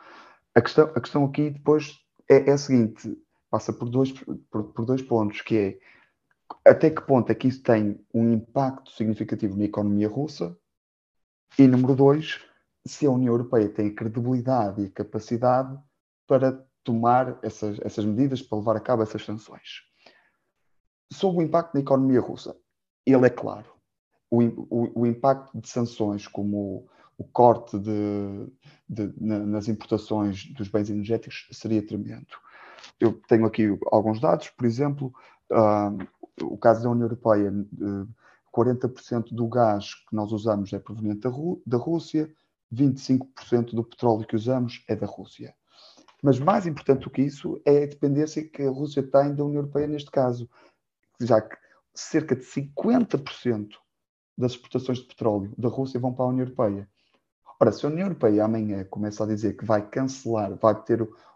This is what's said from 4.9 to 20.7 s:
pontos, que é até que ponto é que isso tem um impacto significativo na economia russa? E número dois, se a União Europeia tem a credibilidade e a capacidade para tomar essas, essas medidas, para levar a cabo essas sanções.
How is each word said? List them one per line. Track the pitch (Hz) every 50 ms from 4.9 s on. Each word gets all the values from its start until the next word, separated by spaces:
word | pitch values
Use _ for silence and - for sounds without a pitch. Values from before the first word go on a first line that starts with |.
| 131 131
pontos, | 131 - 123 113 107 101 - -
que | - - 113
é | 110 101 95 - - _ _ _ _ _ _ _ _ _ _ _ _ _ - - - -
até | - - - - 156
que | 156 -
ponto | - - 135 123 110 -
é | 113
que | - - 127
isso | 127 -
tem | - - 117 107 104 104 101 - - _ -
um | 117 113 117
impacto | 117 110 113 - - 139 135 131 135 135 - -
significativo | - - 110 110 107 - 110 - 120 104 113 101 95
na | 104 104
economia | 104 - 104 104 104 101 104 104 107
russa? | 107 131 147 156 - - 170 175 175 - _ _ _ _ _ _ _ _ _ _ _ _ _ _ _ _ _ _ - -
E | 139
número | 127 127 127 127 131 135
dois, | 127 139 139 143 156 156 - - - - _ _ _ _ _ _ _ -
se | - - - 147
a | 139
União | 127 127 127 120 117
Europeia | 120 117 120 - 113 104 101
tem | - - 107 104
a | 104
credibilidade | - 113 110 110 123 117 123 131 123 117 131 131 120 107 98 95 107
e | 101
a | 95
capacidade | - - 101 - - 110 - - 120 113 123 123 123 131 135 131 135 139 - _ _ _ _ _ _ _ _
para | - 143 127 135 131 131 135 - _ _ _ _
tomar | 131 117 113 117 120 123 127 131 123 - -
essas, | - 110 - - 110 104 101 -
essas | - 107 - 113 104
medidas, | 107 104 117 143 139 131 123
para | - - 107 107
levar | 104 113 110
a | 107
cabo | - - 127 113
essas | 110 110 - 104 -
sanções. | - 104 110 - - 117 - - - - - - _ _ _ _ - _ _ _ _ _ _ _ _ _ _ _ _